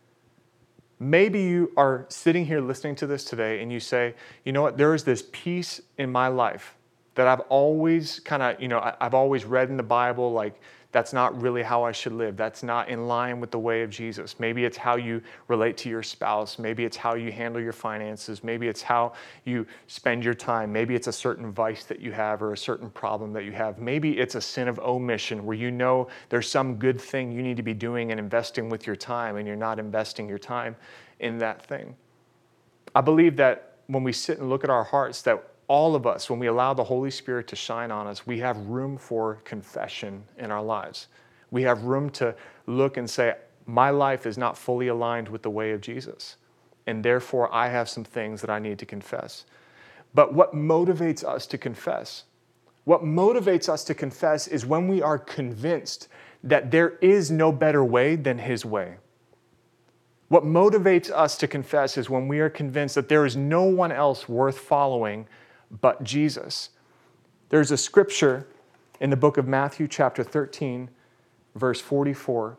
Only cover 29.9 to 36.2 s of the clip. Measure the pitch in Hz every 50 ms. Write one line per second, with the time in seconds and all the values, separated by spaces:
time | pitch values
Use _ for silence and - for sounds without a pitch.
29.9 | 101 107 110 - - - 107 104 101 101 - - 123 120 120 117 117 - - -
30.9 | - - - - _ - - 117 117 117 113 110 107 - - - 143 - - -
31.9 | 127 _ _ _ _ _ _ _ _ _ _ _ _ _ _ _ _ _ - -
32.9 | - 127 131 147 160 160 170 165 143 131 139 127 117 - - - - _ _ -
33.9 | 135 135 131 131 117 - - - 156 151 139 127 131 135 135 139 131 120 107 -
34.9 | - 139 135 123 123 - - 127 110 - - - - _ _ - 139 147 156 165
35.9 | 156 139 120 120 - -